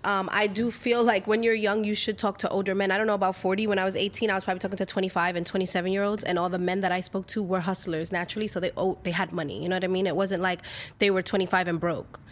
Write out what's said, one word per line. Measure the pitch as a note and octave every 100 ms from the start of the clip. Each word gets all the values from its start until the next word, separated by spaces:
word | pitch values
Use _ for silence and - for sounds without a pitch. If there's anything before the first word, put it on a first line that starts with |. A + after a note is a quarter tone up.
Um, | - G3 F#3+
I | - G#3
do | G3 A#3
feel | - B3 A#3+
like | A#3 G#3 G3+
when | A3
you're | A3+
young, | A3+ G#3 G#3+
you | G#3
should | G#3 - G3+
talk | G#3 G3
to | -
older | G3 G3
men. | F#3+ G3
I | F#3+
don't | A3
know |
about | G3+ F#3+
forty. | F#3 F#3 F#3+ A3
When | G3
I | F#3+
was | F#3+
eighteen, | G3 - A3
I |
was | F#3+
probably | F#3 F#3
talking | F#3+ G3
to |
twenty-five | G3 - F#3+ F3+ F3 F3
and | E3+
twenty-seven-year-olds, | F#3+ F#3 F#3 F3+ G3 G3+ G#3
and | G3 F3
all | F3
the | F3+
men | F3+ F#3
that | F#3+
I | F3+
spoke | F#3 F#3+ F#3
to | A3
were | F#3+ F#3
hustlers, | F3 F#3 - D#3+ E3
naturally, | F3+ F3+ G#3+ G#3+
so | F#3
they, | F3 -
oh, | F#3 F3+
they | F3+
had | E3+ F3
money. | E3 D3 G2
You | E3+
know | F#3
what |
I | F#3
mean? | F#3 F#3+
It |
wasn't | D#3+ G3 F#3
like | F#3 F3 - - - -
they | G3+
were | F#3
twenty-five | F3+ G3 F3+ F#3 F3
and | E3+
broke. | F3 D#3 - - -